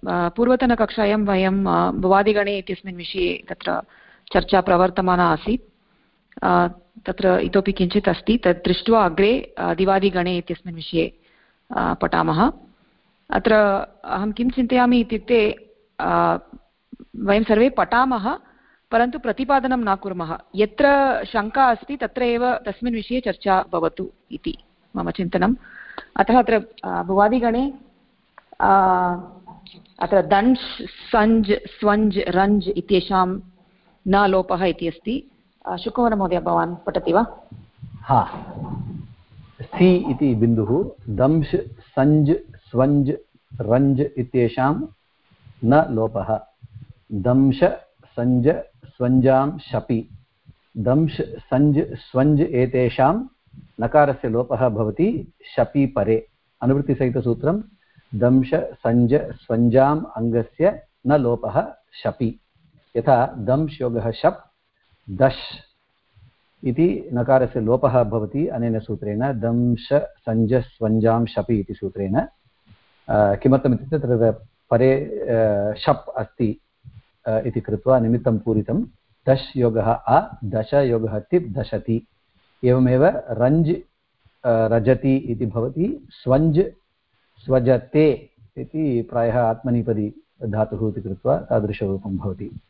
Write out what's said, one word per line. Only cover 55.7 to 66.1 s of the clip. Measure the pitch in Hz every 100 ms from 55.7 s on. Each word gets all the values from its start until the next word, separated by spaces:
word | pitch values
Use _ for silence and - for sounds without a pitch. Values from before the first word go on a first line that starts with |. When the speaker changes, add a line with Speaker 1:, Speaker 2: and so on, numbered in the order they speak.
| 143 135
Speaker 2:
परे। | - 101 113 - _ _ _
अनुवृत्तिसहितसूत्रं | 120 135 143 131 131 123 117 117 131 196 214 _ _ _ _
दंश, | 110 120 131 127
सञ्ज, | 151 175 - 120 120 120
स्वञ्जाम् | 143 95 - _ 113 120 120 135 151 - -
अङ्गस्य | 117 113 110 _ 170 214 - _ 127
न |
लोपः | 147 120 120 110 107 208 - _ -
शपि। | 117 - 113 - _ _ _ _ _ 120
यथा | 113 127 131
दंश् | 135 107 131 160 -
योगः | 127 117 113
शप्, | 113 160 - - _ _ _ _ _ -
दश् | 95 131 - - - - _ _ _ _